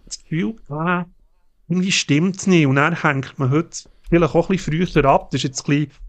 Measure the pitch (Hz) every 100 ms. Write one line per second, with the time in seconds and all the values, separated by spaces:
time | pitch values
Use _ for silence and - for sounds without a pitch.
0 | - - - 160 202 220 - 147 170 180
1 | 175 _ _ _ _ _ - 180 185 -
2 | - 143 190 185 190 175 143 139 156 170
3 | 156 135 - - 131 151 170 - - _
4 | - 170 160 165 165 185 - 156 180 160
5 | 139 160 - 135 139 - - 147 143 -